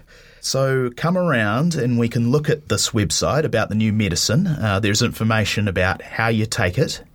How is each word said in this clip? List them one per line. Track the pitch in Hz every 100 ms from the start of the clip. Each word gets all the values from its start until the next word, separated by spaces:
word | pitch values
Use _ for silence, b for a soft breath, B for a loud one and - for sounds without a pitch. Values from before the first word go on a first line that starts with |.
| B B B B
So | - 131 135 131 123 123
come | 160 180
around | 175 127 107 113 170
and | 160 123 117
we | 117
can | 120 117
look | 147 151
at | - -
this | 104 -
website | 110 101 - 80 127
about | 147 113 104
the |
new | 107 110
medicine. | 107 104 85 - 120 196
Uh, | 151 107 95
there's | 107 104
information | 120 - 110 110 104 - 101
about | 90 92 -
how | - - 113
you | 113 110
take | - 95 90
it | - - -